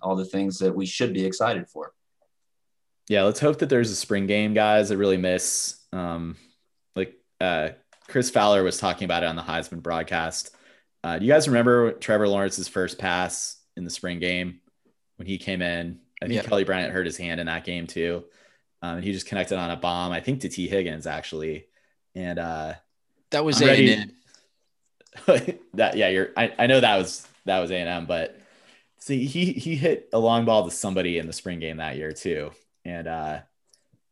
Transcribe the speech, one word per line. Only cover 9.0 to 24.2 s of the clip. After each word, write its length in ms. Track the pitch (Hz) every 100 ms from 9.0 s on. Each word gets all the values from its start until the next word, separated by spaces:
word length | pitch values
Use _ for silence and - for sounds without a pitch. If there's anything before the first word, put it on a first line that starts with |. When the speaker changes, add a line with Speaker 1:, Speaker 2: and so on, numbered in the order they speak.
| 92
Speaker 2:
about 180 | 85
it 40 | 85
on 80 | 82
the 60 |
Heisman 400 | 80 82 80 85
broadcast. 680 | 85 82 82 87 80 - - - _ _ _ _
Uh, 140 | 85 82
do 80 | 110
you 60 |
guys 160 | 151 151
remember 460 | 120 120 120 117
Trevor 340 | - - 107 101
Lawrence's 400 | 101 98 95 92
first 300 | 98 90 -
pass 600 | 95 90 90 - - - _ -
in 60 | 87
the 40 |
spring 300 | - 90 87
game 400 | 90 90 90 87 _ _ _ _ _ -
when 100 | 90
he 100 | 95
came 240 | - 92
in? 380 | 87 85 85 87 _ -
I 40 | 87
think 100 | 110
Speaker 3:
Yeah. 60 | 104
Speaker 2:
Kelly 160 | 101 98
Bryant 260 | 92 82
hurt 140 | 92 85
his 100 | 80
hand 220 | 87 82
in 60 | 82
that 160 | 82
game 240 | 90 87 85
too. 380 | - 85 87 - _ _ _ _ _
Um, 160 | 87 85
and 60 |
he 100 | 95
just 120 | 95 -
connected 300 | 101 87 92
on 140 | 85
a 40 | 85
bomb, 340 | 90 87 90
I 80 | 85
think 220 | 127 131
to 80 | 98
T 180 | 95 87
Higgins 400 | 98 87 78 76
actually. 580 | 76 - 78 78 78 - _ _ _ _
And, 260 | 92 90 85
uh, 340 | 82 80 78 80 _ _ _ _ -
Speaker 3:
That 140 | 151 156
was 160 | 131
Speaker 2:
I'm 60 | 139
ready 200 | 135 110
Speaker 3:
A 20 |
and 80 | 107
M. 120 | 101 -